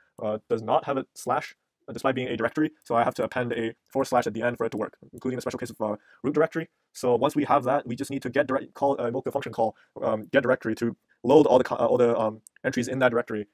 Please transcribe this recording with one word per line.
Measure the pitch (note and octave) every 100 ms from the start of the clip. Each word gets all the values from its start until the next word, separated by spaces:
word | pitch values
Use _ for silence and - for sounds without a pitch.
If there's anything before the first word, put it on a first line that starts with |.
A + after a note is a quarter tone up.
| _ -
uh, | A2 A2 -
does | A#2
not | A2 B2+ -
have | C3+
a | - -
slash, | - D3 - - _ _ -
uh, |
despite | A#2 C3+ B2+
being | B2+
a | A#2+
directory. | A2+ - D3+ _ -
So | A#2+
I |
have | A#2 -
to |
append | B2+ C3 A#2+
a | A#2 A2+ - _
forward | C3+ C3
slash | D3 -
at |
the | G#2+
end | A#2+ A#2+
for | A2+
it |
to | G#2+
work, | G#2 - -
including | - B2+ B2+
the |
special | - G3+
case | A#2
of, | -
uh, | G#2+ G#2+ _ -
root | C3 D3
directory. | D#3 D#3+ E3 _ _
So | - B2 A#2+
once | C3 D3+
we |
have | A#2+ C#3 B2+
that, | C#3+ -
we | B2+
just | C#3
need | C3+
to | B2
get | B2+ A#2
direct, | C3+ C3 -
call, | C#3 C#3
uh, | A#2+
invoke | B2+ C3
the |
function | - -
call, | A2+ A2 - _ -
um, | - A2 G#2
get | C3
directory | A#2 B2+ A#2 A2
to | A#2 - _ _ A#2+
load | D3 C#3+
all | C#3
the | -
co-, | -
uh, | A#2
all | -
the, | A#2 A#2
um, | A2 G#2+ - _
entries | C3+ B2+ A#2+
in | C3
that | B2+
directory | A#2 - G#2+ G2+